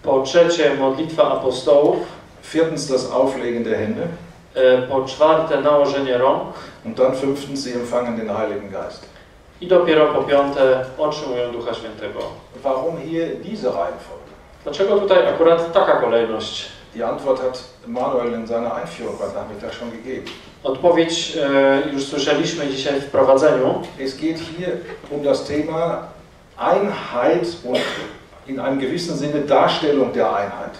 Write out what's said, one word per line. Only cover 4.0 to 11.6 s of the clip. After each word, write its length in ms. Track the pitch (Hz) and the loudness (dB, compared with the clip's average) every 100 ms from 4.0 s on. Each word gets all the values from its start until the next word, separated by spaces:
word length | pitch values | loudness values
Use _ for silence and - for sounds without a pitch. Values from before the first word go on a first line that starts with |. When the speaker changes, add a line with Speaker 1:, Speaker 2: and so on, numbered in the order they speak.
| 170 - - - - | -6 -8 -16 -20 -8
Speaker 1:
E, 280 | 127 127 127 | 4 6 6
po 240 | 127 135 131 | 2 -2 -2
czwarte 560 | - 156 156 151 143 | 2 4 4 2 0
nałożenie 560 | 143 147 139 139 135 123 | 4 4 4 2 0 2
rąk. 360 | 135 - - - - - 113 | 2 2 -2 -12 -18 -14 -12
Speaker 2:
Und 120 | 110 | 2
dann 180 | 127 - | 2 2
fünftens, 480 | 139 139 - 135 | -2 -4 -6 -8
sie 100 | 123 | -6
empfangen 440 | 120 120 123 120 110 | -6 -2 -2 -2 -6
den 200 | 107 101 | -4 -4
Heiligen 320 | 107 101 98 | -4 -4 -8
Geist. 360 | 95 - - - - - - - - | -10 -10 -14 -20 -20 -20 -20 -20 -16
Speaker 1:
I 60 | 175 | 2
dopiero 460 | 185 170 156 151 | 4 6 4 4
po 100 | - | 2
piąte 640 | - 143 139 139 131 131 127 - | 2 2 2 4 4 4 0 -2
otrzymują 540 | 147 - 143 123 120 | -2 -2 -4 -4 -4
Ducha 220 | 117 | -4